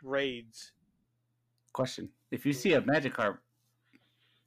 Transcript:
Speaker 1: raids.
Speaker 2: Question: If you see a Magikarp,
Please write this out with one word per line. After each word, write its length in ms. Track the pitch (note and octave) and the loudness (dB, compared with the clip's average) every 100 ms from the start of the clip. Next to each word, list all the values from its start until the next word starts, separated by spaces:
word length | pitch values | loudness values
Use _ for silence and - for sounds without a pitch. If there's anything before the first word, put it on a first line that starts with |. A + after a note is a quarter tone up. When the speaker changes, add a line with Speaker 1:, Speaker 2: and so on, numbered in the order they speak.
Speaker 1:
raids. 680 | C3+ C#3 C#3 A#2+ A2+ - - _ _ _ _ _ _ _ _ _ _ | -2 0 0 -4 -12 -20 -20 _ _ _ _ _ _ _ _ _ _
Speaker 2:
Question: 380 | - B2+ - - - _ | -4 -4 -4 -12 -14 _
If 140 | B2 C#3+ | -2 0
you 80 | |
see 200 | C#3+ G3+ | 0 4
a 80 | D3+ | 4
Magikarp, 580 | G#2 D#3 C3+ - G#2+ F#2 _ _ _ _ _ _ _ _ _ _ | 4 2 0 0 0 0 _ _ _ _ _ _ _ _ _ _